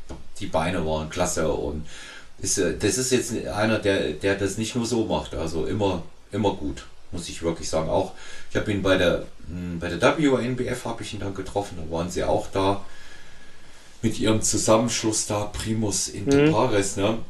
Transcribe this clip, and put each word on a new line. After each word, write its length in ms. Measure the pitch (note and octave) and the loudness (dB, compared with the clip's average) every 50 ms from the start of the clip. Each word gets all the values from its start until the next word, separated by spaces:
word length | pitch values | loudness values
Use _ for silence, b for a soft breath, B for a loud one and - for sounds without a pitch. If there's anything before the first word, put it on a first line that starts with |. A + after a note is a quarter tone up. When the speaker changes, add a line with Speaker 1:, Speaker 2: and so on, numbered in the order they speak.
| - - - - - - - - | -6 -8 -10 -8 -8 -8 -6 -6
Speaker 1:
die 60 | - | -4
Beine 380 | F2 - F2+ D#2+ E2 F#2 F2 D#2+ | -2 0 0 0 0 0 0 0
waren 240 | D#2 D#2 D#2 D#2 D#2 | 0 0 -2 -2 -4
klasse 420 | - F2 F2 F2 - E2+ D#2+ D#2 C#2 | -2 -2 0 0 0 0 2 0 0
und 340 | - - D2 D2 D#2 - B B B B B B B B B B - | 0 -2 -2 -4 -4 -6 B B B B B B B B B B -6
ist, 180 | - F#2+ - - | -2 0 2 2
äh, 180 | - - - | 2 2 2
das 220 | - - G2+ G2 B2+ | 2 2 2 2 2
ist 140 | B2+ - B2+ | 2 2 2
jetzt 200 | A#2 - - A2+ G2 - | 2 2 0 -4 -4 -4
einer, 320 | - - G#2 G#2+ A2 A2 G#2 | -4 0 2 2 2 2 2
der, 320 | G2 G2+ G2 F#2 E2 D2+ | 4 2 2 2 2 0
der 240 | D2+ - - G2 G2+ | -2 0 0 0 2
das 240 | F#2+ G2 F#2+ - A2 | 2 0 -2 0 -2
nicht 160 | A2+ - - | -2 -2 0
nur 120 | B2+ A#2 | 0 0
so 180 | A2 B2 A2+ G#2+ | 2 2 2 2
macht, 300 | F#2 F#2 E2 - - - | 2 0 -2 -2 -4 -4
also 320 | - E2 E2 E2 - - | -4 -4 -2 -2 0 0
immer, 360 | - G2+ G#2+ G2+ F#2+ F#2 F2 E2 - - - - - - | 0 0 2 2 2 2 0 -4 -8 -12 -16 -12 -6 -2
immer 200 | G2+ G#2 G2 F2+ | 2 2 2 2
gut, 300 | - - - - - - - - - - - - | 0 -2 -4 -4 -6 -8 -12 -14 -12 -10 -8 -6
muss 180 | F2+ E2+ - | -6 -6 -6
ich 120 | - - E2 | -6 -2 -2
wirklich 280 | E2 E2 - D#2 - | -2 -2 -2 -2 0
sagen. 180 | - D#2+ D#2+ D#2+ | 0 0 0 2
Auch, 240 | E2 F2 - - - B B B B B B B | 2 2 0 0 -4 B B B B B B B
ich 60 | - | 0
hab 120 | - - G#2+ | 0 0 0
ihn 140 | G2+ G2 F2+ | 0 2 4
bei 160 | F#2+ F#2 F#2 | 4 4 6
der, 260 | F2 E2+ E2+ - - - - - - - | 6 4 2 2 -2 -6 -12 -12 -10 -10
hm, 300 | E2+ F2+ F2+ F2+ E2+ E2+ | -8 -8 -6 -6 -6 -4
bei 80 | E2+ F2 | -4 -4
der 300 | E2+ E2+ - C3+ D3 - | -2 4 4 4 4 6
W 80 | D3+ C#3 C3 A#2 A2+ | 4 4 4 4 2
N 120 | B2 B2+ | 0 -2
B 100 | B2 B2+ | -2 -2
F 180 | - B2+ - - | -2 -2 -4 -4
hab 160 | A2+ G#2+ - | -6 -6 -6
ich 140 | G#2+ - - | -6 -8 -6
ihn 60 | G#2 | -6
dann 140 | G2+ G2 G2 | -6 -6 -6
getroffen, 440 | F#2+ F#2+ - - G2+ G2 - F#2 F2 D#2+ | -6 -6 -4 -2 -2 -2 -4 -6 -8 -6
da 80 | D#2 | -4
waren 200 | D#2+ E2 F2 F2+ | -2 -2 -2 -2
sie 120 | - - - | -2 -2 0
auch 240 | - E2 - - - - | 2 2 0 0 0 0
da 320 | G2 F#2+ F#2+ G2+ - b b b b b b b b b b b b b b b b b b b b b b b b - | 2 2 2 2 2 b b b b b b b b b b b b b b b b b b b b b b b b -2
mit 180 | A2+ G#2 - | 0 0 2
ihrem 220 | - A2 A2 G#2+ G#2+ | 2 4 4 4 4
Zusammenschluss 840 | - G#2+ G#2+ - G#2 A2 A2+ B2 A#2+ - - - A2 G#2 - - | 2 2 2 4 6 6 6 6 2 0 0 0 0 0 0 0
da, 180 | - G#2+ G#2 G#2 | 0 -2 -2 -2
Primus 640 | G#2 - - - G#2+ A2 A2 A2 G2+ G2 - - - | -4 -4 -4 -2 0 0 0 0 0 0 -2 -2 -4
Inter 340 | - G2 G#2 C#3 C#3 C#3+ D3 | -4 -4 2 4 6 6 6
Speaker 2:
Mhm. 60 | D#3 D#3+ | 6 6
Speaker 1:
Pares, 460 | - - - G#2 G2+ G2 F#2+ - F#2+ | 4 4 4 4 2 2 2 0 0
ne? 180 | G2 G#2+ A#2 A2+ - | 2 2 2 0 -2